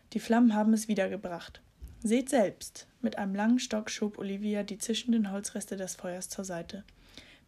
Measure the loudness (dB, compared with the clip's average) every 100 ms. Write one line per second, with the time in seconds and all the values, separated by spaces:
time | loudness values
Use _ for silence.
0 | -8 -6 4 6 8 6 4 4 2 0
1 | 0 -2 -6 -10 -12 -20 _ _ -18 -6
2 | 2 2 4 4 2 0 -16 -18 -20 _
3 | -4 -2 -4 0 4 2 2 -4 -4 -4
4 | -4 -4 -6 -4 -2 -2 -4 -6 -4 -4
5 | 2 2 2 -2 -6 -8 -8 -8 -8 -8
6 | -8 -8 -10 -8 -6 -8 -8 -14 -16 _
7 | -20 -20 -20 -20